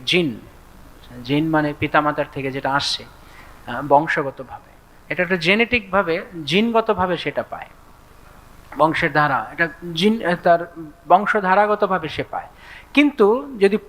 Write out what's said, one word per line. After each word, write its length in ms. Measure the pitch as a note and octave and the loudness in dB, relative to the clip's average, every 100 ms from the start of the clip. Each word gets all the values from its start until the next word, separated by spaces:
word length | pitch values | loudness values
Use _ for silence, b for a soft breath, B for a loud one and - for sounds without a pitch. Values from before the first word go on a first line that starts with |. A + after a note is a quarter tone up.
| B2+ | -2
জিন, 340 | F3+ D#3+ G#2 - - - - - - - B2 | 0 0 -4 -14 -20 -20 -20 -20 -20 -20 -14
জিন 260 | A#2+ C#3+ D#3+ | -2 0 2
মানে 240 | D#3 D3 D3 | 0 0 -2
পিতামাতার 460 | D3+ D#3 D3 D3 C#3 | 0 0 0 -2 -6
থেকে 200 | C#3+ C3+ | -6 -6
যেটা 220 | C3+ C3+ | -4 -2
আসছে, 300 | C#3 - - B2+ - B B B - - | -2 -2 -6 -10 -20 B B B -18 -12
আহ, 160 | A#2+ C#3+ | -8 2
বংশগতভাবে, 840 | C#3+ D#3+ - C#3 - A#2+ - - - - - - | 2 4 -2 -4 -10 -16 -18 -20 -20 -20 -20 -8
এটা 140 | D3+ | -4
একটা 140 | F3 F#3 | -2 0
জেনেটিকভাবে, 880 | D#3+ G#3 A#3 A#3+ G3 F#3+ E3+ E3+ A3 F3 | 2 2 2 -2 0 -2 0 -4 -6 -10
জিনগতভাবে 720 | C#3+ F3+ A3+ A3+ A3 F#3+ F3+ E3+ | -2 0 2 2 2 0 0 -2
সেটা 260 | D3 B2 | -4 -6
পায়, 260 | A2+ - - - - - - - - - - - - - | -6 -12 -14 -20 -20 -20 -20 -20 -20 -20 -20 -20 -12 0
বংশের 340 | D#3 D#3 E3+ | 2 2 0
ধারা, 340 | D3+ D3 C3+ - | 2 2 0 -4
এটা 160 | D3 E3 - F3 | -4 -4 -4 -10
জিন, 320 | E3 G3+ A3+ F3 | 0 0 2 -2
আহ, 100 | F3 | 0
তার 300 | F3+ E3+ E3+ E3 D#3 - D3 | 4 2 0 -12 -16 -14 4
বংশধারাগতভাবে 1000 | F3+ G3+ A3 F#3 F#3+ G#3 G#3 G3 F#3 D#3 | 4 4 0 2 2 2 0 0 -2 -4
সে 140 | - | -8
পায়। 260 | C3 F2+ - B B B B | -8 -10 -12 B B B B
কিন্তু 600 | - D4 C#4 G3+ A#3+ C#4+ A#3+ | 2 2 4 4 2 -4 0
যদি 180 | G3 G#3 | 2 2